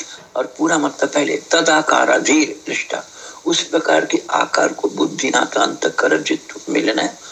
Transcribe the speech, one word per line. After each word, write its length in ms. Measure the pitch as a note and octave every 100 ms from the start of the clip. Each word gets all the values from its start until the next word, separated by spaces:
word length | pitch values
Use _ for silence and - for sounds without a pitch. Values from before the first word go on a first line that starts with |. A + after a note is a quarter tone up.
| - - - -
और 180 | - -
पूरा 200 | D#3+ E3
मतलब 300 | C#3+ - -
पहले, 280 | D3 C3+ D3
तदाकार 840 | - E3 D#3+ D#3 - B2+ - C3
धीर 400 | - D#3 D3 - -
दृष्टा, 380 | - - - - - - - -
उस 160 | E3+
प्रकार 420 | - - - F2+
के 180 | - - -
आकार 380 | - - - -
को 200 | - G2+
बुद्धि 420 | G2 - - C3
ना 140 | B2
तो 160 | - -
अंतःकरण 640 | - - - - - D#3
चित्त 460 | D3+ D#3+ - - -
में 140 | -
लेना 200 | - -
है, 160 | - - -